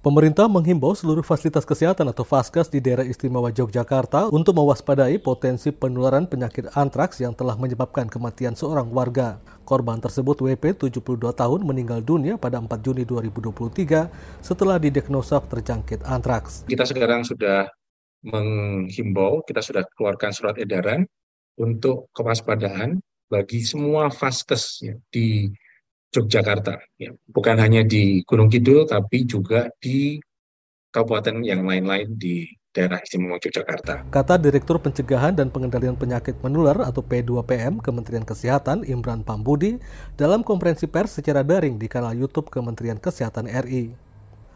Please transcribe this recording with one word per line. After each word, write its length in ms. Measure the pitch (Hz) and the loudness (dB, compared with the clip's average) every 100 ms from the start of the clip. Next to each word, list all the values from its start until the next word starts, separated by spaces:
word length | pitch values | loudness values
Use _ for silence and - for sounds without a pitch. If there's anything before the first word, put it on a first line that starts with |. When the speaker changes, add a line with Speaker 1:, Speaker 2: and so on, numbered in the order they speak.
Speaker 1:
Pemerintah 480 | 147 147 156 151 220 | 4 6 6 6 4
menghimbau 480 | 190 165 175 131 196 | 4 4 2 2 0
seluruh 240 | 165 156 | 0 0
fasilitas 480 | 160 160 160 147 - | 2 0 0 -2 -2
kesehatan 400 | 147 160 185 143 | 0 2 2 0
atau 160 | 113 | -2
Vaskes 480 | 120 139 123 170 170 | 0 0 2 0 0
di 80 | 147 | 0
daerah 240 | 127 123 | 0 0
istimewa 480 | 131 127 135 123 120 | -2 -2 -2 0 -2
Yogyakarta 800 | 113 120 123 117 135 123 143 214 | 0 0 0 0 0 2 2 2
untuk 240 | 156 165 170 | 4 4 6
mewaspadai 640 | 143 139 - 139 131 156 | 6 4 2 4 4 2
potensi 480 | - 127 131 127 - 143 | 0 0 0 0 -2 -2
penularan 480 | 131 123 131 131 | -4 0 2 2
penyakit 480 | 180 135 120 - - | 0 -4 -4 -6 -6
antraks 480 | - 143 127 160 - | 0 0 0 -2 -2
yang 160 | 123 117 | -6 -4
telah 160 | 127 110 | -4 -2
menyebabkan 480 | 131 120 127 - 117 | -4 -2 -4 -2 -4
kematian 480 | 117 117 - 123 110 | -6 -8 -6 -6 -4
seorang 320 | 143 151 117 | -2 -2 -2
warga. 480 | 120 123 123 123 101 - - - | -2 0 0 -2 -4 -16 -20 -2
Korban 320 | 135 120 113 | 0 0 -4
tersebut, 400 | 113 - 131 143 | -4 -2 -2 0
W 160 | 131 131 | 0 0
P, 160 | 151 | 0
tujuh 320 | 190 139 123 | 0 -4 -4
puluh 160 | 120 123 | -6 -4
dua 160 | 117 - | -4 -2
tahun, 320 | 120 139 151 | 0 0 -2
meninggal 320 | 131 117 120 | -4 -4 -6
dunia 400 | 113 165 143 226 | 0 0 0 -2
pada 160 | 123 123 | -4 -4
empat 240 | 113 117 | -6 -6
Juni 240 | 117 127 | -4 -2
dua 160 | 120 123 | -2 -4
ribu 240 | 110 101 | -6 -6
dua 80 | 113 | -8
puluh 160 | 104 117 | -6 -6
tiga 400 | - 170 156 165 - - - | -4 2 2 0 -8 -18 -18
setelah 400 | - 180 190 180 | -6 0 2 2
didiagnosa 560 | 151 139 - 139 123 147 | 2 0 -2 -4 0 -2
terjangkit 560 | - 120 110 117 - 110 - | -2 -8 -6 -6 -6 -8 -4
antraks. 560 | 127 120 117 - - | -4 0 -2 -4 -16
Speaker 2:
Kita 240 | - 131 123 | -6 -2 0
sekarang 320 | 131 117 120 | 0 2 0
sudah 480 | 120 120 104 98 98 - _ _ _ _ | -2 -2 0 2 0 -8 _ _ _ _
menghimbau, 1200 | - 110 104 107 104 98 92 - 104 98 95 147 | -6 -4 -2 -2 -2 -4 -6 -6 -4 0 2 0
kita 160 | - - | -2 -6
sudah 240 | - 101 92 _ | -4 -4 -4 _
keluarkan 320 | 101 98 104 | -2 -2 -4
surat 240 | 98 107 104 | -2 -4 -4
edaran 480 | 104 98 92 127 185 _ _ _ _ - | -4 -2 0 0 0 _ _ _ _ -4
untuk 480 | 113 113 135 127 - - | -2 0 0 0 -4 -6
kewaspadaan 880 | 117 113 - 107 101 98 113 180 - _ _ | -2 -2 0 -2 -2 -2 -2 -2 -6 _ _
bagi 320 | 104 98 117 117 | -2 0 -4 -4
semua 400 | 151 147 151 151 | -2 0 2 2
Vaskes, 720 | - 135 123 - 127 - - | 0 -2 -2 -2 -2 -2 -8
ya, 160 | 117 110 _ | -10 -12 _
di 400 | 117 113 107 101 101 _ _ _ _ _ | -2 2 2 0 -4 _ _ _ _ _
Yogyakarta, 640 | - 107 110 104 101 98 - - _ | 0 2 2 2 0 -2 -6 -12 _
ya. 160 | - - _ | -16 -16 _
Bukan 240 | - 104 113 | 0 2 4
hanya 240 | 110 113 107 | 6 6 6
di 400 | 107 98 95 - | 4 4 4 2
Gunung 240 | 113 107 | 6 6
Kidul, 320 | 117 120 143 | 8 8 8
tapi 400 | 156 104 98 139 | 8 2 0 0
juga 480 | 123 110 90 113 123 - | 0 -2 0 0 0 -6
di 400 | 127 135 143 151 - _ _ _ _ _ _ | -4 0 0 -4 -12 _ _ _ _ _ _
kabupaten 480 | - 117 110 104 110 117 | -2 0 0 0 -2 -2
yang 160 | 95 | 0
lain-lain 560 | 92 92 95 98 107 113 | 0 0 0 -2 -4 -6
di 320 | 92 87 82 - _ | -4 -4 -6 -16 _
daerah 240 | - 90 90 | -2 0 0
istimewa 400 | - 98 90 90 | -4 -4 -4 -4
Yogyakarta. 720 | 85 - - - - 73 - | -4 -6 -6 -8 -6 -8 -2
Speaker 1:
Kata 240 | 139 135 | -2 4
Direktur 480 | 180 151 139 - 151 | 4 6 2 2 0
Pencegahan 560 | 147 135 127 131 143 185 | 0 -4 0 2 2 2
dan 160 | 135 | 0
Pengendalian 400 | 131 127 120 127 | -2 -4 -2 -2
Penyakit 400 | 127 127 123 - 123 | -2 -2 -4 -4 -6
Menular 400 | 131 147 156 151 | -2 2 4 4
atau 160 | 160 127 | 0 -4
P 240 | 117 123 | -2 -2
dua 240 | 120 120 117 | 0 -2 -2
P 80 | |
M 240 | 123 117 208 | -2 -2 -4
Kementerian 480 | - 120 113 117 110 | -4 -6 -6 -6 -6
Kesehatan, 560 | 110 117 139 - 170 233 | -6 0 0 0 -4 -2
Imran 320 | 123 117 113 | -4 -4 -6
Pambudi, 560 | 107 107 110 143 190 247 - - - - | -6 -4 0 2 2 -2 -10 -16 -16 0
dalam 240 | 147 208 | 2 2
konferensi 480 | 233 202 175 160 160 | 2 0 2 0 -2
pers 240 | 165 208 | -2 -2
secara 320 | - 151 143 139 | -2 0 0 4
daring 320 | 185 156 113 | 2 2 -2
di 80 | 110 | -4
kanal 320 | 123 120 117 | -4 -4 -2
YouTube 320 | 135 - 151 | -4 -4 -6
Kementerian 480 | - 120 113 117 107 | -6 -6 -6 -6 -4
Kesehatan 480 | 180 - 117 110 113 | -6 -4 -6 -4 -6
R 240 | 123 127 | -4 -2
I. 240 | 127 117 120 - - - - - | -4 -6 -10 -20 -20 -20 -20 -20